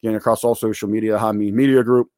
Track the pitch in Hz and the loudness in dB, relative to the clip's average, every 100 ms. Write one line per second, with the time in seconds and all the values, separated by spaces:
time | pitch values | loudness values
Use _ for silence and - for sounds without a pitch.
0 | 113 110 120 110 120 117 113 104 104 107 | -4 -2 0 0 0 0 -2 -4 -4 -4
1 | 110 107 110 104 104 104 139 131 117 123 | -2 0 0 -2 -2 0 2 2 2 0
2 | 120 | 0